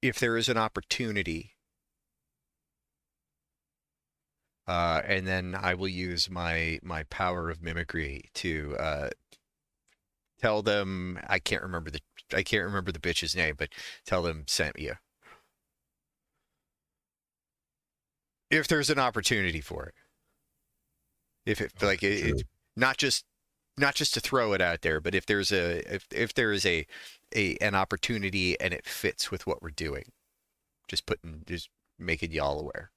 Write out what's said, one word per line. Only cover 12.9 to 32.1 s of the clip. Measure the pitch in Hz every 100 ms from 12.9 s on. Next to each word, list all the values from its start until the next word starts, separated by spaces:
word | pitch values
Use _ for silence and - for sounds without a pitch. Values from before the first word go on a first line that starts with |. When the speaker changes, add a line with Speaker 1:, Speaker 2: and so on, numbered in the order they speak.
Speaker 1:
the | 82
bitch's | 87 85 80 87
name, | 80 73
but | 76 - - - -
tell | 92
them | 85 78 71
sent | - 76 -
you. | 76 - _ _ - - _ _ _ _ _ _ _ _ _ _ _ _ _ _ _ _ _ _ _ _ _ _ _ _ _ _ _ _ _ _ _
If | 156 147
there's | 160 135
an | 143
opportunity | 127 117 95 113 95 80
for | - - 87
it. | - _ _ _ _ _ _ _ _ _ _ _ _ _ _ -
If | 107
it, | 104 -
Speaker 2:
Oh, | 104
Speaker 1:
like, | 95
it, | 98 185
Speaker 2:
sure. | - 65
Speaker 1:
it, | 62 _ _ -
not | 127 131
just, | 135 - - _ _ _ _ -
not | 139 139
just | 151 -
to |
throw | - 135 117
it | 98
out | 90 85
there, | 87 78
but | 82 95
if | -
there's | 104 92
a, | 101 85 85 - 98
if, | -
if | - 113
there | - 113
is | 101 95
a, | 85 76 - - - _
a, | 117 98 -
an | 104
opportunity | 98 95 95 - 113 98 95 90 85
and | 90
it | 87 -
fits | - 98 - -
with | 95 -
what | -
we're | 85
doing, | 76 80 69 - _ _ _ _ _ _ _ _
just | 92 -
putting, | - 85 78 80
just | 87 - _ _ _
making | 87